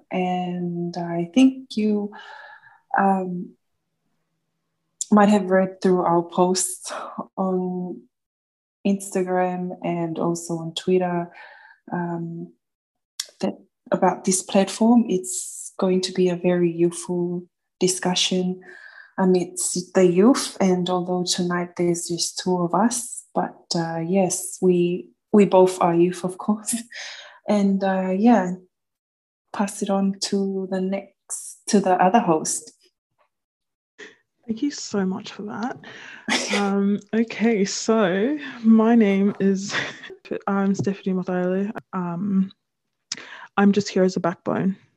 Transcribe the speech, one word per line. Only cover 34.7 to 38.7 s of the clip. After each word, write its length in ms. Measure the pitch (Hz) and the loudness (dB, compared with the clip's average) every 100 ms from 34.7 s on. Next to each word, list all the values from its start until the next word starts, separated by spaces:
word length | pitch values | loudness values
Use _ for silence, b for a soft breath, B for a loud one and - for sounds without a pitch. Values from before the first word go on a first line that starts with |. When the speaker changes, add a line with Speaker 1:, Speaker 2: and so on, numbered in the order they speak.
Speaker 2:
so 340 | - - 202 190 | -4 -6 -2 -2
much 260 | 190 214 | -4 -10
for 120 | - | -14
that. 340 | 208 - 240 - | -12 -8 -8 -10
Speaker 1:
<laughs> 40 | - B B B B - - 202 | -16 B B B B -4 -2 -2
Speaker 2:
Um, 440 | 202 202 202 202 - | 0 0 0 -2 -2
okay, 520 | 220 233 - 226 214 196 | -2 -2 0 0 2 0
so 720 | - - 226 190 190 240 294 277 247 | -2 0 2 2 2 0 -2 -8 0
my 320 | 226 | 6